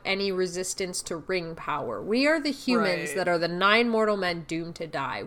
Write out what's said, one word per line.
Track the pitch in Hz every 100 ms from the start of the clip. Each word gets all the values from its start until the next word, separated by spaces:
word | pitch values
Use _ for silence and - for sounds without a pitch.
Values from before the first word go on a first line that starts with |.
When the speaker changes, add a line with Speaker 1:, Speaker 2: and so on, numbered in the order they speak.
Speaker 1:
any | - 196 196
resistance | 185 185 175 185 - 180 175
to | - 170
ring | 156 185 165
power. | 165 - 147 120 101
We | 170 233 285
are | 330
the | 294
humans | 277 - 233 202 175 151
Speaker 2:
Right. | 196
Speaker 1:
that | 180
are | 170
the | 165
nine | 175 196 220 240
mortal | 220 214 208
men | 180 170 151
doomed | 165 170 170
to | 160
die. | 143 135 104